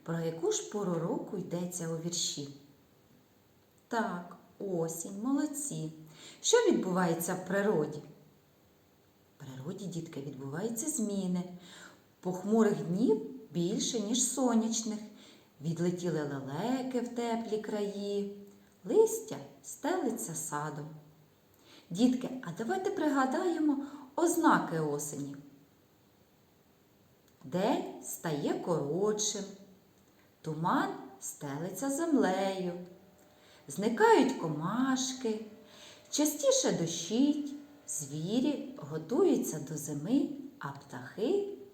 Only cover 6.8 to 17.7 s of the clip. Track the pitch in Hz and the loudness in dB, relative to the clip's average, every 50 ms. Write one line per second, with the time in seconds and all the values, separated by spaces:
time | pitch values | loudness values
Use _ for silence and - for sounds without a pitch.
6.8 | - 190 175 180 185 170 165 170 - - 180 - - - 185 196 196 208 208 160 | 4 2 2 2 4 4 2 0 0 -2 -2 -4 -2 0 0 2 4 4 4 4
7.8 | 151 147 - - - - - - - - _ _ _ _ _ _ _ _ _ _ | 2 0 -2 -10 -12 -14 -20 -20 -20 -20 _ _ _ _ _ _ _ _ _ _
8.8 | _ _ _ _ _ _ _ _ _ _ _ _ - 127 131 131 131 151 196 - | _ _ _ _ _ _ _ _ _ _ _ _ -18 -16 -14 -12 -10 -8 -8 -8
9.8 | 214 175 147 165 156 - - 139 139 143 131 127 139 135 139 160 196 233 233 226 | -8 -6 -6 -6 -8 -6 -8 -8 -8 -8 -10 -8 -8 -8 -6 -4 -4 -4 -4 -4
10.8 | - - - - 220 202 202 196 185 180 180 180 180 - - - - - - - | -4 -4 -2 -2 -2 0 0 -2 0 0 0 0 -2 -4 -8 -14 -16 -18 -20 -20
11.8 | - - - - _ _ _ _ - 185 180 - - 202 220 226 214 202 175 151 | -20 -20 -20 -20 _ _ _ _ -6 -4 -4 -4 0 4 6 6 8 6 6 2
12.8 | - 160 175 190 233 392 440 427 - - - - - - - 175 170 175 214 254 | 0 -2 0 4 4 4 4 4 2 -6 -12 -14 -16 -6 -2 0 0 2 2 0
13.8 | - - - 233 202 202 240 254 262 - - - 262 247 226 220 220 226 226 - | -2 0 0 -2 0 0 2 2 2 0 2 2 2 4 6 4 4 4 0 -2
14.8 | - - 208 214 - - - - - - - - - _ _ _ 139 160 165 156 | -2 -2 -4 -6 -8 -12 -16 -20 -20 -20 -20 -20 -20 _ _ _ -4 -4 -2 0
15.8 | 170 180 180 175 175 180 156 156 147 139 139 135 131 131 135 156 196 240 262 262 | 0 0 0 0 -2 -2 0 0 -2 -2 -4 -6 -6 -6 -6 -4 -2 0 0 0
16.8 | 254 - - 240 226 233 - 233 233 233 226 226 - 196 208 214 - - | -2 -2 -2 -2 -2 -2 -4 -4 -2 -2 -2 -2 -2 -2 -4 -4 -4 -4